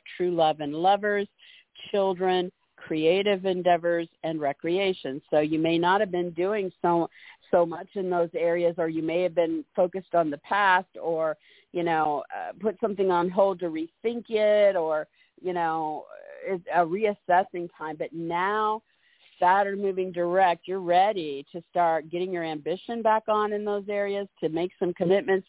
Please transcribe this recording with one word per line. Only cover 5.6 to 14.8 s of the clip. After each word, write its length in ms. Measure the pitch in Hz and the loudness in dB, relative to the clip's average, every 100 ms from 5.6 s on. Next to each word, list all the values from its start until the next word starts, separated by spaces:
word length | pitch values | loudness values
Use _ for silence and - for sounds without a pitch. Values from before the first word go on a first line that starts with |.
| 165 170 | 2 2
not 220 | 170 202 | 2 2
have 120 | 208 | 2
been 200 | 180 170 | -2 -4
doing 400 | 165 185 214 190 - | -2 -2 -2 -4 -2
so, 280 | 175 170 160 - - - _ | 0 2 0 -6 -20 -20 _
so 120 | 180 | 2
much 240 | 170 165 196 | 2 -2 -8
in 160 | 202 185 | -6 -2
those 200 | 175 170 | 0 0
areas, 400 | 170 170 170 170 175 | 0 0 2 0 0
or 100 | 165 | -2
you 140 | 160 | -2
may 180 | 160 170 | -2 0
have 140 | 180 165 | 0 0
been 280 | 165 160 - - | 0 -2 -4 0
focused 400 | 180 190 - 170 | 0 -2 -2 0
on 160 | 156 | 0
the 80 | 147 | -4
past, 480 | - 202 202 185 - - | -4 2 4 4 0 -8
or, 380 | 165 160 160 151 _ _ _ | -4 -2 -2 -4 _ _ _
you 100 | 175 | -4
know, 400 | 170 156 156 147 - 95 | 0 0 0 -2 -6 -10
uh, 180 | 87 165 | -10 -6
put 200 | 208 180 | -6 -4
something 300 | 214 196 190 | -4 0 2
on 180 | 175 180 | 2 2
hold 300 | 185 196 180 | 2 2 0
to 80 | 175 | -6
rethink 580 | 156 165 _ 226 240 208 | -6 -8 _ -6 -6 -4
it, 460 | 214 214 208 202 | 0 2 4 4
or, 320 | 185 | 4